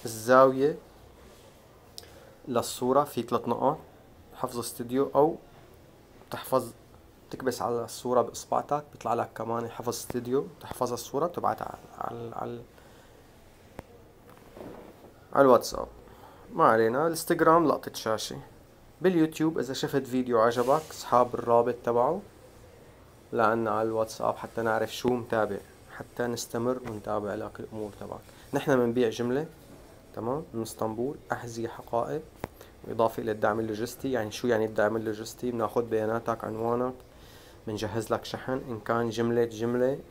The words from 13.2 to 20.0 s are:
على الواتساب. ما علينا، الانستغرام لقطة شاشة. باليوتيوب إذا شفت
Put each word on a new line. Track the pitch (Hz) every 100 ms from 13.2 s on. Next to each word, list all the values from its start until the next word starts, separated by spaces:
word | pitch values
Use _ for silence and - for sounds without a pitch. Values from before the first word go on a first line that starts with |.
| - - - - - - - - - - - - - - - - - - - - -
على | -
الواتساب. | 135 117 - - - - - - - - -
ما | -
علينا، | 151 113 113 123
الانستغرام | 165 160 - 165 160 165 156
لقطة | - -
شاشة. | - 110 107 - 139 - - - - - -
باليوتيوب | 175 175 156 160 160 160
إذا | 123
شفت | 131 147 143